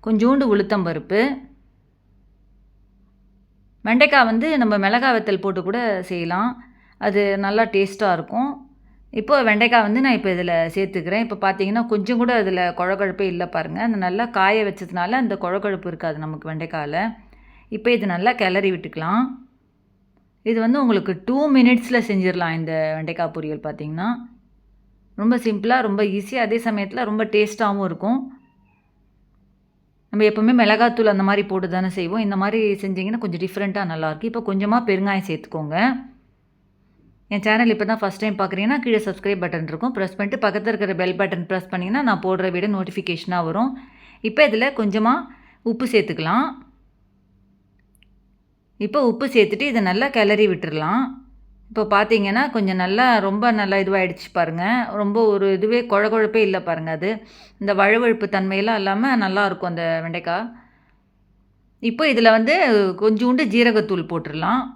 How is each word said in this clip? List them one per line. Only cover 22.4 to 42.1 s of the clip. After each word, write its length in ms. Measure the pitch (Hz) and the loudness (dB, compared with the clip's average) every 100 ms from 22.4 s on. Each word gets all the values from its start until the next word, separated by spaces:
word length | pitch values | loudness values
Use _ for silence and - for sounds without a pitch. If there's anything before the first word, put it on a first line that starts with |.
| 170 160 | -2 -2
இந்த 120 | 160 160 156 156 | -2 -2 -2 -2
வெண்டைக்காய் 400 | 160 165 165 165 | -6 -4 -4 -4
பொரியல் 300 | 151 151 151 | -8 -6 -8
பாத்தீங்கன்னா. 420 | 147 151 160 208 240 240 - _ _ _ _ _ _ _ - | -8 -8 -4 -4 -4 -10 -20 _ _ _ _ _ _ _ -2
ரொம்ப 140 | 214 240 | 0 2
சிம்பிளா, 320 | 226 208 220 254 220 | 0 -2 0 2 2
ரொம்ப 160 | 202 208 202 | 0 0 -2
ஈஸியா, 240 | 196 262 220 | -4 -4 -2
அதே 100 | 233 | 0
சமயத்துல 400 | 233 208 196 233 220 | -2 -4 -4 -4 -4
ரொம்ப 120 | 214 220 | -2 0
டேஸ்டாவும் 520 | 208 208 208 214 202 190 | 2 0 0 -2 0 -4
இருக்கும். 300 | 165 202 262 262 - _ _ _ _ _ _ _ _ _ _ _ _ _ _ _ _ _ | -4 -2 -2 -4 -16 _ _ _ _ _ _ _ _ _ _ _ _ _ _ _ _ _
நம்ம 160 | 208 214 | 2 2
எப்பவுமே 240 | 214 220 254 | 4 4 6
மிளகாத்தூள் 540 | 208 214 233 233 214 | 4 4 4 4 2
அந்த 120 | 196 196 | 4 2
மாதிரி 140 | 202 202 | 2 0
போட்டு 180 | 190 180 185 | -4 -2 -2
தானே 140 | 185 185 | -2 -4
செய்வோம். 260 | 170 214 208 | -4 -2 -2
இந்த 100 | 196 | 0
மாதிரி 180 | 202 226 214 202 | 0 0 0 0
செஞ்சீங்கன்னா 380 | 196 190 190 233 | -4 -4 -4 -4
கொஞ்சம் 200 | 208 170 | -4 -4
டிஃப்ரெண்ட்டா 380 | 185 196 196 202 180 | -6 -4 -4 -4 -4
நல்லாயிருக்கும். 380 | 160 156 156 226 | -4 -4 -4 -6
இப்போ 100 | 233 226 | -6 -4
கொஞ்சமா 280 | 196 208 233 233 | -2 0 0 0
பெருங்காயம் 360 | 190 202 196 196 | 0 0 -2 -4
சேர்த்துக்கோங்க. 480 | 160 - 160 151 165 247 254 - - _ _ _ _ _ _ _ _ _ _ _ | -8 -8 -8 -4 0 0 -2 -8 -20 _ _ _ _ _ _ _ _ _ _ _
என் 140 | 202 208 | -2 2
சேனல் 260 | 220 240 | 4 4
இப்போ 120 | 214 202 | 2 0
தான் 100 | 226 | -2
ஃபர்ஸ்ட் 200 | 196 196 | -2 -4
டைம் 140 | 214 196 | -4 -2
பார்க்குறீங்கன்னா, 360 | 185 190 214 285 | -4 -2 0 0
கீழே 160 | 247 214 214 | 2 0 0
சப்ஸ்கிரைப் 340 | 185 202 196 | -4 -2 -2
பட்டன் 240 | 175 165 160 | -2 -4 -6
இருக்கும். 240 | 156 254 233 | -4 -4 -2
பிரஸ் 200 | 185 185 | -4 -4
பண்ணிட்டு 260 | 202 202 208 | -4 0 0
பக்கத்துல 260 | 202 208 | 0 -2
இருக்கிற 220 | 226 196 180 | -2 -2 0
பெல் 160 | 180 180 | -2 0
பட்டன் 280 | 190 180 165 | -2 -2 -4
பிரஸ் 220 | 185 185 | -6 -4
பண்ணீங்கன்னா, 320 | 185 180 254 | -6 -2 0
நான் 160 | 262 | 0